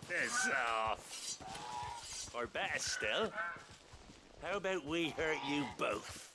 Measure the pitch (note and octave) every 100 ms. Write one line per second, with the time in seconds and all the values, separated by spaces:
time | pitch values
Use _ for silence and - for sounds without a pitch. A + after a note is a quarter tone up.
0 | - E3+ B2 A2+ - C#3 A#2+ A2+ A2 G2+
1 | - - - - - - - - - -
2 | - - - A#2 A#2+ D3+ F#3 C#3+ - -
3 | G#2+ B2+ A3 G#3+ A3 - - - - -
4 | - - - - D#3+ G3 F#3+ F#3+ C#3 E3
5 | E3 - D#3+ D3+ C3+ D3 C3 - C3+ G#2
6 | - - -